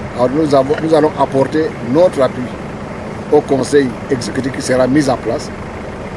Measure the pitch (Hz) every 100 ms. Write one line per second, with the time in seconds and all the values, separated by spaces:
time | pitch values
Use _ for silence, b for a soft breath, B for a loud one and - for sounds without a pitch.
0 | - 117 127 143 156 135 135 151 160 156
1 | 151 - 139 135 135 156 156 - 117 139
2 | 180 165 127 127 120 - - - - -
3 | - - - 147 143 139 123 143 131 107
4 | - 131 107 107 127 110 - 127 127 143
5 | 135 117 107 135 - - - - - -
6 | -